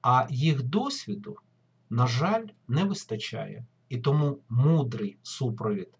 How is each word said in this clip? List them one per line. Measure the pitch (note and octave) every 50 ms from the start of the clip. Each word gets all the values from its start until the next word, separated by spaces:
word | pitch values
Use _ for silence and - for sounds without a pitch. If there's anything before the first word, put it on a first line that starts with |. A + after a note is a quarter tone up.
А | - B2+ B2+ B2+ - -
їх | D3 B2 C#3+ D#3+ D3+ C3
досвіду, | B2 B2+ D#3 A3 B3 C#4 C#4 - - - G2+ - - - - - _ _ _ _ _ _ _ _ _ _
на | A2+ A#2+ B2
жаль, | A#2+ A#2 B2 D#3 F#3 G#3+ A3+ A3+ G#3+ - _ _ -
не | A#2+ D3+ G3
вистачає. | G3 F#3+ - - - A2 G#2 - - - E2+ D#2+ G2+ G2+ A#2+ - - _ _ _ _
І | B2+ A#2+
тому | - C#3+ C#3+ D3+ D3+ C#3+ C#3 - _ _
мудрий | A2+ A#2+ C3 D3+ E3 D#3+ C3+ A#2+ A2 G#2 G#2 G2+ - _
супровід | _ - - - C3+ A#2+ A2 - - A2 G#2 G2 F2+ - _